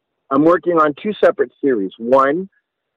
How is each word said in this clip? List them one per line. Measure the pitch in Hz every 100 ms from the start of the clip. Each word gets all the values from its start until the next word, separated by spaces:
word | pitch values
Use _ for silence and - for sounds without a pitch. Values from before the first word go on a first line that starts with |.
| _ _ _
I'm | 135
working | 156 175 175
on | 170 151 139
two | 214
separate | 202 180 - 123 _
series. | 143 117 95 -
One, | 117 135 135 160 196 _ _ _ _